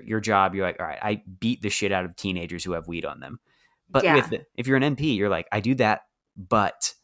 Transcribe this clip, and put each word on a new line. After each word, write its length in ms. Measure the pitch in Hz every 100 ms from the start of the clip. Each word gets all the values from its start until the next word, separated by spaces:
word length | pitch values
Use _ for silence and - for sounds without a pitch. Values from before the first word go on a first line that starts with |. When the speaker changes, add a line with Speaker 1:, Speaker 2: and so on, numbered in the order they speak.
| -
Speaker 1:
your 140 | 110
job, 340 | 107 98 95
you're 120 | 95 92
like, 120 | 87
"All 60 | 85
right, 140 | 71
I 220 | 107 104 - 92
beat 240 | 113 120
the 80 | 104
shit 200 | - 101
out 140 | 95 90
of 100 | -
teenagers 480 | 98 90 85 87
who 100 | 92
have 140 | 82 82
weed 160 | 85
on 160 | 76 65
them." 200 | 67 - _ _ _ _ _
But 140 | 135
Speaker 2:
Yeah. 100 | - 147
Speaker 1:
with 140 | -
the, 160 | 110 - -
if 120 | 123
you're 100 | 135
an 60 |
M 120 | 143 135
P, 180 | 151
you're 140 | 104 101
like, 180 | 85 -
I 80 | 107
do 140 | 110 131
that, 260 | 107 - - _ _ -
but 560 | 92 110 98 - - -